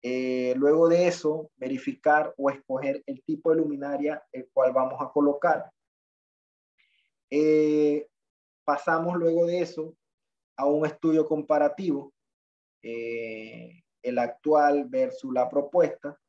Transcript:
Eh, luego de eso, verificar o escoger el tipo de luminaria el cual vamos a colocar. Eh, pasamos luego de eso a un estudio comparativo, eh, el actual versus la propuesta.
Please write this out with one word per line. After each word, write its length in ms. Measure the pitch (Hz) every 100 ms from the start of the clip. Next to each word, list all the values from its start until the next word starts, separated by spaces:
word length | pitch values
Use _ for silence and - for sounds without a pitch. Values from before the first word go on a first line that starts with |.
| 123
Eh, 480 | 127 127 127 127 127
luego 320 | 143 156 170
de 180 | 175 175
eso, 420 | 170 151 151 - _
verificar 760 | 131 131 - 127 156 151 - -
o 140 | 139
escoger 520 | 139 - 131 139 - -
el 180 | -
tipo 280 | - 151 165
de 40 | 160
luminaria 680 | 151 139 139 139 147 147 _
el 160 | 131 127
cual 220 | - 131
vamos 280 | 127 131 127
a 80 | 135
colocar. 640 | 147 143 143 170 156 - _ _ _ _ _ _ _ _ _ _ _ _ _ _ _ _
Eh, 760 | 147 156 156 151 151 151 147 147 _ _ _ _ _ -
pasamos 500 | 143 - 165 170 175
luego 300 | 165 165 170
de 160 | 175
eso 340 | 175 - 156 - _ _ _ _ _ -
a 80 | 143
un 200 | 151 151
estudio 400 | - 160 156 151
comparativo, 880 | 151 147 151 147 147 185 139 139 _ _ _ _ _ _ _
eh, 1000 | 113 117 117 117 113 110 110 113 117 - _ _
el 160 | 123 123
actual 680 | 117 - 151 151 147 143 123
versus 440 | 131 127 - 135
la 140 | 127 123
propuesta. 680 | 143 143 180 160 - - -